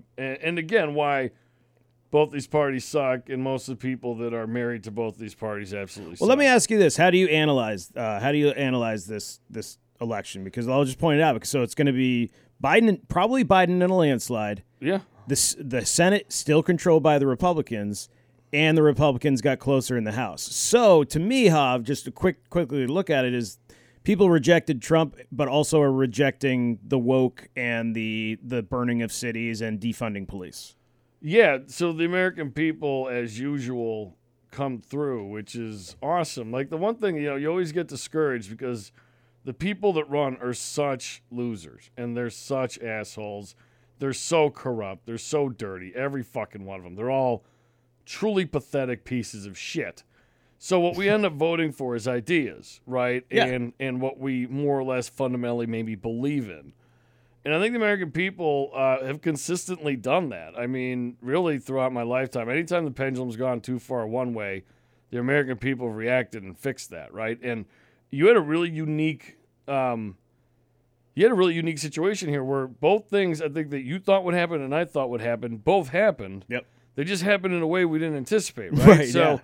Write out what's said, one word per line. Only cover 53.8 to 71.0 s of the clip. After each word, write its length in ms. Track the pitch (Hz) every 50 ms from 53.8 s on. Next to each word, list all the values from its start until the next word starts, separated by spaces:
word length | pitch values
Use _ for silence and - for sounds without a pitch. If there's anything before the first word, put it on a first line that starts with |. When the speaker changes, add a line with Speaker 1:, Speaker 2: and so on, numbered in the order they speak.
| 135 131 123 127
Speaker 1:
what 180 | 131 135 139 131
we 280 | 131 139 131 127 123
more 320 | 120 131 139 147 143 139 135
or 60 | 131
less 240 | 131 127 127 117 -
fundamentally 580 | - - 135 127 127 123 123 120 120 120 117
maybe 280 | 117 113 113 113 110 110
believe 540 | 95 - 113 113 117 131 147 147 139 117 101
in. 220 | 85 76 69 69 - _ _ _ _ _ _ _ _ _ _ _ _ _ -
And 100 | 143 151
I 60 | 170
think 140 | 202 233 247
the 40 | 233
American 320 | 214 208 208 190 180 147
people, 640 | 123 165 185 196 190 180 170 151 143 139 139 - -
uh, 300 | 135 135 131 131 131 131
have 160 | 139 147 151
consistently 720 | - 165 151 135 - - 175 175 - - 185 160 151 147 139
done 360 | 120 95 127 151 185 175 135
that. 280 | 101 85 80 78 87 120
I 80 | 120
mean, 500 | 123 131 127 127 127 127 123 123 120 123 -
really 380 | 120 123 143 180 180 165 147 131
throughout 320 | - - 135 131 131 131
my 100 | 127 120
lifetime, 460 | 117 117 123 131 131 127 - 127 113 117
anytime 340 | 131 160 170 160 175 175 165
the 60 | 143
pendulum's 460 | 120 - 135 135 131 127 127 123 110
gone 240 | 113 127 131 123 117
too 180 | - 127 127 117
far 260 | - - 131 120 110
one 300 | 110 113 127 127 123 117
way, 300 | 110 104 98 95 95 - _ _ _ _ _ _ _ _ -
the 100 | 120 120
American 360 | 120 131 143 147 139 131 127
people 300 | 107 120 135 135 123 127
have 80 | 117 107
reacted 480 | 110 110 120 127 127 113 - - 110
and 160 | 95 95 87 -
fixed 320 | - 139 123 - - -
that, 240 | 90 80 71 53 -
right? 240 | 104 110 113 117 117 127
And 220 | 123 117 113 98 _ _ _ _ _ _ _ _ -
you 160 | 139 139 165
had 100 | 214 240
a 40 | 208
really 280 | 156 147 156 170 175 175
unique, 680 | 160 156 160 151 151 151 156 156 147 127 - - - _ _ _ _ _ - -
um, 480 | 139 135 131 127 120 113 107 101 95 _ _ _ _ _ _ _ _ _ _ _ _ _ _ _ _ _